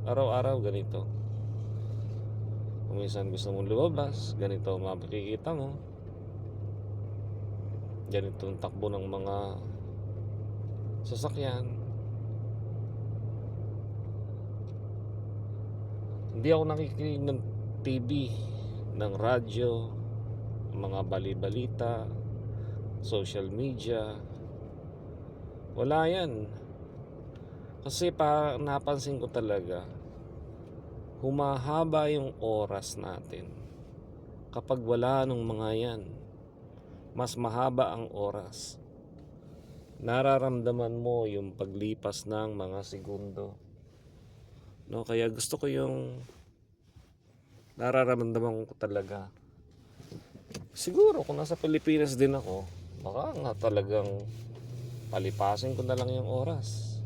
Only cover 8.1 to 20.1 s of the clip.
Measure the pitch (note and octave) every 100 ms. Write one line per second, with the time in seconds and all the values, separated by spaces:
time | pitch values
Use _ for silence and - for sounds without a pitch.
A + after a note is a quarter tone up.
8.1 | G2 G2 F2+ F#2+ F#2+ F#2+ G2 G#2 G2+ F#2+
9.1 | G2 G2 G2 G2 G2 G2 - - - -
10.1 | - - - - - - - - - -
11.1 | A#2 D3 D3 C3+ B2 B2+ - - - -
12.1 | - - - - - - - - - -
13.1 | - - - - - G#2+ - - - -
14.1 | G#2 - - - - - - - - -
15.1 | - - - - - - - - - -
16.1 | - - A2+ C3 D#3+ D#3 D#3 D3+ - D3+
17.1 | C#3+ C#3+ C3+ - - - - C3+ C3 A#2+
18.1 | D3 B2+ G#2+ - - - - - - G#2
19.1 | G2 A2 B2+ A2+ A2+ B2 A2+ A2 - -